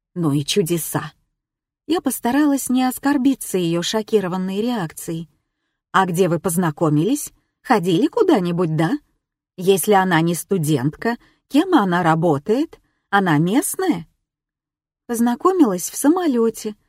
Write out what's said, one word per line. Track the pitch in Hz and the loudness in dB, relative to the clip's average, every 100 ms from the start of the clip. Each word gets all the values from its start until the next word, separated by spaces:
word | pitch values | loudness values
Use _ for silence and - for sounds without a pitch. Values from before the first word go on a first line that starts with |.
| _ | _
Ну | 180 160 | -4 -2
и | 143 | 0
чудеса. | 139 208 160 170 - 151 151 - _ _ _ _ _ _ - | -2 -2 0 -2 -4 -8 -8 -16 _ _ _ _ _ _ -6
Я | 349 | -4
постаралась | 269 - 233 277 302 277 - | -4 -4 -2 2 2 0 0
не | 254 | 0
оскорбиться | 254 - 277 285 262 262 - 190 | 0 -2 -2 2 2 0 -2 -2
ее | 170 170 | 0 -2
шокированной | 175 220 208 214 185 185 185 196 | -2 -4 0 -2 0 -4 -4 -4
реакцией. | 240 233 160 - - 165 165 _ _ _ _ _ _ | -4 -4 -6 -10 -10 -10 -12 _ _ _ _ _ _
«А | 185 | -2
где | 185 170 185 | 0 2 2
вы | 170 | 0
познакомились? | 190 165 170 - 165 151 185 285 - _ _ _ | -2 0 -2 0 0 2 0 -2 -6 _ _ _
Ходили | - 220 175 170 285 | -2 0 2 0 0
куда-нибудь, | 480 392 233 175 175 175 156 | 2 2 2 2 -2 -2 0
да? | 165 294 _ _ _ _ _ - | 0 -2 _ _ _ _ _ -4
Если | 180 196 - | 0 2 4
она | 196 185 160 | 2 4 2
не | 165 | 0
студентка, | 170 - 196 151 143 143 - 226 240 _ _ _ | -2 -2 -2 0 0 -2 -4 -6 -6 _ _ _
кем | 277 370 | 0 4
она | 320 190 175 | 2 4 2
работает? | 170 160 170 139 - 240 320 - _ _ _ | 2 2 2 0 0 -2 -2 -8 _ _ _
Она | 202 190 147 | 0 2 2
местная?» | 175 240 - - 381 180 165 _ _ _ _ _ _ _ _ _ - | 2 0 -2 -2 -2 -2 -6 _ _ _ _ _ _ _ _ _ -8
Познакомилась | 226 240 240 359 381 247 180 - | -2 -2 0 0 2 0 -2 -6
в | - | -2
самолете. | 277 370 339 240 226 - 214 208 | 0 2 2 2 0 -2 -10 -12